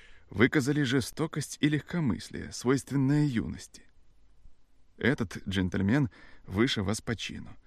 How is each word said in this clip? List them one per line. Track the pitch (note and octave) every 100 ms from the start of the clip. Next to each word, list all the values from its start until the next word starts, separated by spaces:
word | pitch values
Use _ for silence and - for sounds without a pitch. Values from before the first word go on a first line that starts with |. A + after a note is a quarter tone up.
| - - -
выказали | - B2+ D#3 B2+ D3
жестокость | C3+ C3+ - - D#3 D3+ - -
и | D3+
легкомыслие, | D3 - F3 C#3 G#2+ - - D#2+
свойственное | - A#2+ C#3 - C#3 C3 D3
юности. | D3 A2+ - - - - - - - - - - - - - - - -
Этот | A2+ D3 G#2+ A2 -
джентльмен | F#2+ F#2 F#2+ F#2+ C#3+ C3 - - -
выше | - F#2+ C3+ A2+
вас | F#2+ G#2+
по | -
чину. | A2 - F2+ - -